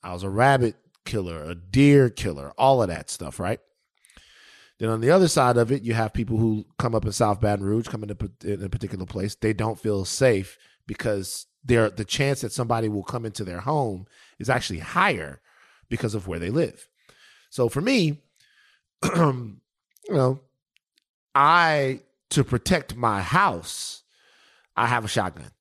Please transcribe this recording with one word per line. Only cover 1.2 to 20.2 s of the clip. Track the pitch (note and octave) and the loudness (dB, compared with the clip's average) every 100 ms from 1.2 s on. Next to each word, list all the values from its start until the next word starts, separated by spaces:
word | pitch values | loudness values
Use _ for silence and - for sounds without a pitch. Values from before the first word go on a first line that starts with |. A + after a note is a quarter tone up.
| F2+ E2 | -6 -8
a | D2+ | -10
deer | F2 F2+ G2+ C#3+ C#3+ B2+ | -12 -2 4 8 8 6
killer, | - G#2 D2 C#2 - | 2 -6 -6 -12 2
all | C3 C3+ | 4 4
of | G#2 | 2
that | E2 - | -2 -10
stuff, | - D#2+ - | -12 -12 -6
right? | F2+ A#2 _ _ _ _ _ - _ _ - - _ _ | -4 -6 _ _ _ _ _ -20 _ _ -20 -20 _ _
Then | A2 | -4
on | A2+ | 0
the | A#2 | 4
other | F3+ F3 | 6 6
side | D#3 B2+ A#2+ | 4 4 4
of | A2+ | 2
it, | C3+ | 0
you | A2+ | -2
have | A2+ A2 | -2 -2
people | - A#2 A2+ | -4 -2 0
who | A2+ G#2+ - _ | 0 0 -6 _
come | B2 | -2
up | A2+ | 0
in | G#2+ | -2
South | G2+ A2 G2+ | 0 0 2
Baton | A2 G2+ | 0 0
Rouge, | G2 A2 A2+ | 0 -2 -2
come | A2 | -8
in | G#2+ | -10
a, | G2+ G#2 - - | -8 -10 -8 -8
in | G2+ | -6
a | F#2+ | -6
particular | G2+ G2+ F#2+ | -6 -6 -8
place. | F#2 G2+ G2+ | -10 -6 -6
They | - G#2+ | -2 -2
don't | G2+ A2 A2 | 0 -4 -4
feel | A2 G2+ F2+ | -2 -2 -2
safe | - C3 G#2 F#2+ - _ _ - | 2 2 2 -2 -14 _ _ -14
because | G2+ A#2+ G2+ F#2 - - _ | -8 -4 -4 -6 -12 -14 _
they're, | C3+ A#2+ G#2+ | 0 2 2
the | F2+ | 0
chance | G#2 - C#3 C#3 | -6 -2 0 -2
that | A2 | -4
somebody | - A#2 A2+ A2+ | -6 -2 0 0
will | G#2 | -4
come | F#2+ B2 A2+ | -6 -8 -8
into | G#2 | -8
their | F#2+ F2 | -8 -8
home | A#2 D3+ B2+ F#2 F#2+ _ - _ | -4 -2 -2 -6 -12 _ -20 _
is | A2 | -2
actually | B2 - F2 | -2 -2 -8
higher | D#2+ F3 G3 B2+ D2+ C#2 _ _ _ _ _ | -6 0 0 0 -6 -14 _ _ _ _ _
because | A2+ A2+ | -4 -4
of | G#2+ F#2 | -6 -6
where | E2+ | -6
they | F2 | -4
live. | B2+ E3 - - _ _ _ _ _ _ | -2 -2 -6 -20 _ _ _ _ _ _
So | - A#2+ | -2 0
for | C3 | 0
me, | G3+ C4 E3 D3 _ _ _ _ | 2 2 2 0 _ _ _ _
<clears throat> | _ _ _ _ - | _ _ _ _ -4
you | E3+ D#3+ B2+ A#2 G2 _ _ _ _ G#4 | 2 2 2 -8 -14 _ _ _ _ -4
know, | E3+ | 0